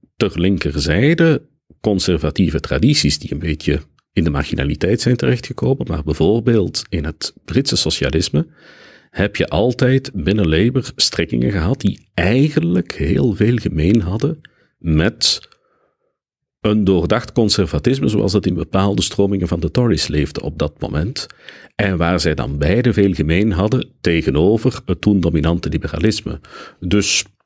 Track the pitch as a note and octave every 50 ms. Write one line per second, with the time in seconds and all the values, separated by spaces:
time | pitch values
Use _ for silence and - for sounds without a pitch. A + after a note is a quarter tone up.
0 | _ _ _ - A2 G2 - E2+ F2 F#2+ G2+ E2+ - D2 C#2+ D2+ C#2+ D#2+ D#2 F#2
1 | B2 D3 E3+ D#3+ E3 E3 D3+ - - _ _ _ _ _ - _ - G#2+ G2+ F#2+
2 | - - F2+ D#2+ - D#2 - - F#2+ D2+ D2 C#2+ - - C2+ C#2 D#2 C#3+ D3+ -
3 | - D2 C#2 - - E2 - D2 E2 E2 D#2 D2+ - - D2 C#2+ - - _ _
4 | _ _ - - D#2+ E2 C#2+ C#2+ D2 - - - C2+ C#2+ D2 - - F2+ A2 -
5 | - B2 B2+ - - B2+ B2 A#2+ - - - - B2 B2+ C3+ - - - E2+ D#2+
6 | D2 D2+ D#2+ - D#2+ F2+ G#2+ A#2 A#2+ B2 A#2 A2 F#2 E2 - - - - - D#2+
7 | D2 D2+ - - - - - _ _ - E2 C3 - - - - - D#2+ - -
8 | - C2 - D#2+ - - - D2 E2 - _ _ - - - - - - - -
9 | _ _ - - F#2+ G2+ - - - - - E2 G#2+ B2+ A#2+ - C3+ B2+ C3 C3+
10 | C3 - - F#2+ D2 D#2+ G#2 G#2+ G2 D#2+ D#2 E2 G#2 A#2+ B2+ C3+ - - - -
11 | - - - - E2+ - - A#1+ A#1+ A#2 G2+ F#2 D#2 F#2 C3 - - G2+ - -
12 | _ _ _ - E2+ F#2 A2+ C3+ C#3+ D3+ - D#3 A2+ E2+ F2 F2+ - - - -
13 | D2 D2+ - - - A#2+ G2+ - G2+ A2+ B2 A#2 - F2+ E2 D#2 D2+ F2 A2 A#2
14 | F#2 E2+ F#2+ A#2+ C3+ D3+ D#3+ - - - _ _ _ _ _ _ - E2 D#2 D2+
15 | E2 A2 A2+ - - - - - - - _ _ _ _ _ _ _ _ _ _
16 | _ _ _ _ _ _ _ _ _ _ _ _ - G#2+ G#2+ G#2+ G#2 F#2 F#2+ F2+
17 | E2 E2 G#2+ A#2+ - - - B2+ A2+ G#2 - - F#2+ E2 - - - B2 C3+ C3+
18 | - A2 G#2+ A2 G#2+ F#2+ F#2 G#2 F2 F#2+ F#2 D#2 - - - F#2+ G2 G2+ G2+ F#2
19 | G2 - - - G2+ G2 G2+ F#2+ F2+ E2+ F2+ E2 D#2+ D#2+ - B2 B2 A#2 F#2 D2+
20 | - - D2 D2+ D2 - - - - - D#2+ - F2 D#2 - - - - - D2
21 | E2 A2+ C#3 - - - - _ - - - - - - _ - G#2 G2 F#2+ E2
22 | E2 E2+ F2+ E2+ D#2+ E2+ D2+ - A#1 B1 C#2+ C#2+ C#2+ D#2 F#2+ A#2 B2 B2 G#2+ G#2
23 | G2+ G2 F#2 - D2+ D2+ E2 F2+ G#2 A2 F#2 E2+ F#2+ G#2+ C3 B2 - - _ _
24 | - F#2 E2+ E2 - D#2 C2+ D2 E2 G2 A2 A2+ - B2+ - - - - F2+ -
25 | - G#2 G#2 G2 E2+ E2+ D#2 D#2 D2+ D#2+ F2 E2 - D#2 C#2+ D#2+ - D#2 - -
26 | - A2 G#2+ - - - - D2+ - - - - - - - _ - F2+ G2 G#2
27 | G2 - - - - - _ _ _